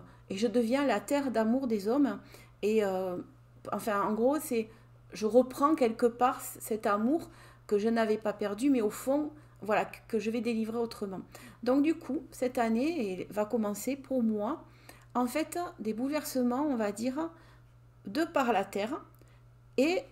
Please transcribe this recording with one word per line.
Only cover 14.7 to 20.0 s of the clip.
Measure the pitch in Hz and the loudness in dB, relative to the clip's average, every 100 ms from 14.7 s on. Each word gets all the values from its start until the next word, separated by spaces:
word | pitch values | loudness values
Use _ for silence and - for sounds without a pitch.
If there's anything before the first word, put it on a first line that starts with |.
| - - - - | -20 -20 -20 -6
en | 240 247 | -2 0
fait, | 294 311 349 349 - | 0 -2 -4 -8 -6
des | 214 | -6
bouleversements, | 220 262 294 294 262 247 247 | -4 -2 -4 -2 0 0 2
on | 302 247 | 0 0
va | 208 | -2
dire, | 208 240 269 330 - - - - - - - - | -2 -4 -2 -6 -8 -20 -20 -20 -20 -20 -18 -6
de | 208 | -2
par | 330 302 240 | 0 0 2
la | 202 | 2
Terre | 196 202 214 339 - - - - - - - - | 0 -2 -4 -6 -10 -20 -20 -20 -20 -20 -6 0
et | 294 370 | 2 2